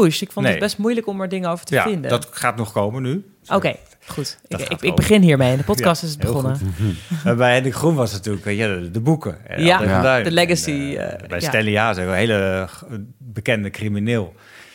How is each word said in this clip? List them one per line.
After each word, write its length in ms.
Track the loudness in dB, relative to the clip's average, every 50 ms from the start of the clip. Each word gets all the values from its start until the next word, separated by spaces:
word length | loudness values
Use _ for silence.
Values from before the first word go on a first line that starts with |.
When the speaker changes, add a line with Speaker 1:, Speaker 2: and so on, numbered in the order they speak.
Speaker 1:
gepusht. 220 | 4 4 4 0 -4
Ik 100 | -6 -4
vond 120 | 0 0
Speaker 2:
Nee. 100 | 2 2
Speaker 1:
het 100 | 2 0
best 140 | -2 -2 -2
moeilijk 280 | -2 0 0 0 -2
om 140 | -4 -4 -4
er 80 | -6 -4
dingen 220 | -4 -4 -2 -4
over 140 | -4 -4 -4
te 100 | -2 0
Speaker 2:
Ja, 80 | 0 2
Speaker 1:
vinden. 280 | 2 0 -2 -2 -2
Speaker 2:
dat 180 | -2 -2 -2 -6
gaat 260 | -8 -2 -2 -2 0
nog 160 | -2 -4 -4 -2
komen 300 | -2 -2 -2 -2 -4 -4
nu. 220 | -4 -4 -4 -6 -10 _ _ _ -2
Speaker 1:
Oké, 280 | -2 0 0 -2 -4 -6 -10 -20 _ _ _
goed. 320 | -12 -10 -8 -8 -8 -10 -14 -12 _
Speaker 2:
Dat 120 | -10 -8
Speaker 1:
Ik, 60 | -6
Speaker 2:
gaat 0 |
Speaker 1:
ik, 40 | -6 -6
ik 60 | -4
Speaker 2:
komen. 160 | -2 0 2
Speaker 1:
begin 260 | 2 4 6 6 8 8
hiermee. 340 | 8 6 6 4 4 2
De 60 | 2 0
podcast 400 | 0 0 2 2 2 2 2 -2
Speaker 2:
Ja, 60 | -6
Speaker 1:
is 80 | -4 -2
Speaker 2:
heel 140 | -2 -2 0
Speaker 1:
begonnen. 260 | 0 -2 -2 -2 -2
Speaker 2:
goed. 680 | -4 -4 -2 0 0 -2 -2 -2 -6 -6 -6 -2 0
<laughs> 0 |
Maar 120 | 0 2
bij 160 | 4 4 4 4
Hendrik 220 | 4 2 0 -2
Groen 200 | 0 0 0 2
was 140 | 2 0 -2 -2
het 60 | -6
natuurlijk, 260 | -6 -6 -6 -4 -4
weet 140 | -4 -2 -2
je, 220 | 0 -2 -2 -4
de, 100 | -6 -6
de 100 | -6 -2
boeken. 480 | 0 0 0 0 -2 -6 -10 -10 -12 -10
En 140 | -4 0 2
Speaker 1:
Ja, 80 | 4 4
Speaker 2:
André 120 | 4 4 2
van 80 | 2
Speaker 3:
Ja. 60 | 4 4
Speaker 2:
Duin. 220 | 4 4 4 2
Speaker 1:
de 60 | 2
legacy, 400 | 2 2 2 2 2 0 0 -2
Speaker 2:
En, 380 | -4 -4 -4 -4 -6 -6 -6 -6 -8
eh, 60 | -10 -10
Speaker 1:
eh, 60 | -8
Speaker 2:
bij 120 | -6 -4
Speaker 1:
ja. 80 | -2 0
Speaker 2:
Stanley 280 | 0 2 2 2 2 2
Haas, 180 | 2 2 0
een 160 | 0 -2 0 0
hele 520 | 0 2 2 2 2 2 0 0 -2 -4 -6
g-, 140 | -10 -16 -16 -12 -12 -12 -12 -14 -18 -20
bekende 520 | -20 -14 -12 -6 -2 -2 -2 -2 -2 -6
crimineel. 640 | -8 -6 -6 -4 -2 -2 -2 0 -2 -2 -2 -6 -10 -16 -20 -20 -20 -20 -20 -20